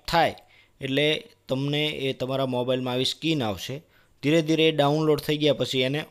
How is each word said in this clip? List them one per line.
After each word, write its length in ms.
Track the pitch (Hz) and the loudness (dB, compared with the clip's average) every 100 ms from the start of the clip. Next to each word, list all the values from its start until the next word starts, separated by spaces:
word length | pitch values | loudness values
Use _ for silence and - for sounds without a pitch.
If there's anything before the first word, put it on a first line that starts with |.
| - | -2
થાય 260 | 170 135 - _ _ _ - | 2 2 0 _ _ _ -12
એટલે 440 | 135 135 151 151 - _ - | -4 0 2 0 -6 _ -6
તમને 380 | 131 143 147 151 | -4 -2 -2 -2
એ 260 | 151 135 | -2 -6
તમારા 340 | 123 127 135 131 | -4 -4 -2 -2
મોબાઈલમાં 480 | 123 123 127 127 | -2 0 -2 -2
આવી 100 | 123 | -2
સ્ક્રીન 380 | 127 - 156 151 | -2 -2 -2 0
આવશે. 400 | 110 92 - 139 - _ _ _ | -2 -4 -8 -12 -14 _ _ _
ધીરે 200 | 135 165 | 2 2
ધીરે 300 | 156 156 160 | 2 4 4
ડાઉનલોડ 480 | 151 143 151 156 143 | 4 2 2 2 2
થઈ 160 | - 151 | 0 0
ગયા 180 | 151 | 2
પછી 260 | 127 123 135 | 0 0 0
એને 240 | 131 147 160 | 0 -2 -6